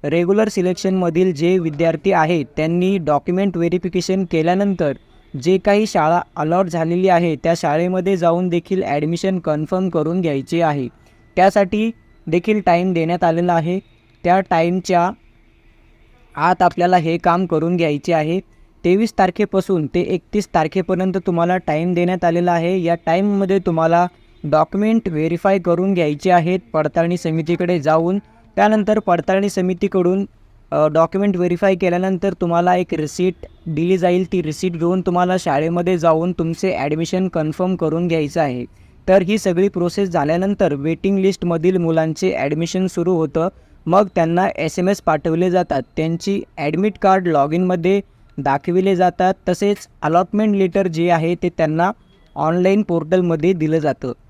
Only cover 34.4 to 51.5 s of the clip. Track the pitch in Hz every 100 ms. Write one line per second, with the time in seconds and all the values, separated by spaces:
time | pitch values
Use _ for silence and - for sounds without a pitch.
34.4 | 151 151 185 170 170 190 180 175 180 185
35.4 | 175 143 160 175 175 185 165 160 170 175
36.4 | 165 165 - 107 139 151 165 185 185 175
37.4 | 156 156 185 185 160 160 175 165 147 151
38.4 | 147 123 123 - - - - 190 180 214
39.4 | - 175 196 185 175 180 196 160 143 170
40.4 | 190 202 180 143 147 165 190 196 190 190
41.4 | 175 165 165 185 165 160 160 156 185 -
42.4 | 135 151 170 185 190 - 170 180 160 160
43.4 | 170 - _ - - 175 202 196 165 170
44.4 | 196 - 156 - 180 202 - 156 165 160
45.4 | 180 180 175 135 123 - 160 165 - 202
46.4 | - - 143 151 208 208 202 190 175 151
47.4 | 143 165 185 180 170 196 - _ - -
48.4 | 139 139 - 175 190 185 180 170 185 190
49.4 | - 180 202 202 - _ 151 170 185 208
50.4 | 220 202 190 196 185 160 175 170 165 175
51.4 | 180